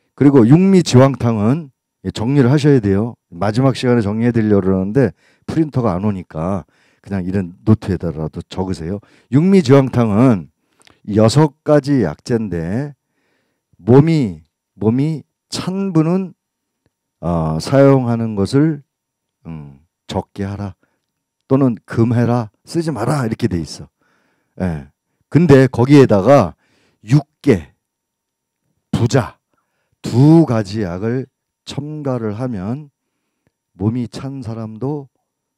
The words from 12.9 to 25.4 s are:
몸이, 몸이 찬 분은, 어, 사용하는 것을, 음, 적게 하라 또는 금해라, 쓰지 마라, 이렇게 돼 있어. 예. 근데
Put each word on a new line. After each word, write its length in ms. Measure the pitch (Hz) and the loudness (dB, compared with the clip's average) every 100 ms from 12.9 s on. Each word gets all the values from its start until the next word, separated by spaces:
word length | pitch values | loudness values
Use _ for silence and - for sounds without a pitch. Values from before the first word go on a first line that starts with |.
| 135 _ _ _ _ _ _ _ _ | -14 _ _ _ _ _ _ _ _
몸이, 640 | 95 131 160 160 113 78 _ _ _ - | 4 4 6 2 -2 -6 _ _ _ -4
몸이 480 | 104 127 151 151 - _ - | -2 0 -2 -6 -12 _ -14
찬 440 | - - 190 196 | -10 -8 -6 -2
분은, 400 | 160 160 185 185 - _ _ _ _ _ _ _ _ | -2 0 -2 -6 -14 _ _ _ _ _ _ _ _
어, 360 | 82 85 80 80 | -6 -4 -2 -6
사용하는 760 | - 135 139 135 120 117 113 101 | -2 4 4 4 0 -4 -4 -4
것을, 480 | 98 139 160 143 _ _ _ _ _ _ 82 | -2 0 0 -4 _ _ _ _ _ _ -18
음, 340 | 78 71 69 _ _ - | -16 -18 -20 _ _ -8
적게 360 | 98 - - | -8 -8 -10
하라 320 | 98 98 101 - _ _ _ _ _ _ - | -10 -8 -12 -14 _ _ _ _ _ _ -2
또는 280 | 131 135 110 - | 0 0 -2 -8
금해라, 640 | - 117 120 117 120 107 _ - | -2 0 0 0 -2 -6 _ -10
쓰지 260 | 165 160 | -6 -6
마라, 340 | 117 113 151 113 | -6 -4 -4 -4
이렇게 220 | 110 113 | -6 -6
돼 120 | 87 | -6
있어. 300 | 73 - 73 _ _ _ _ _ _ - | -8 -14 -20 _ _ _ _ _ _ -8
예. 280 | 90 78 69 _ _ _ _ | -6 -6 -12 _ _ _ _
근데 380 | 143 | 0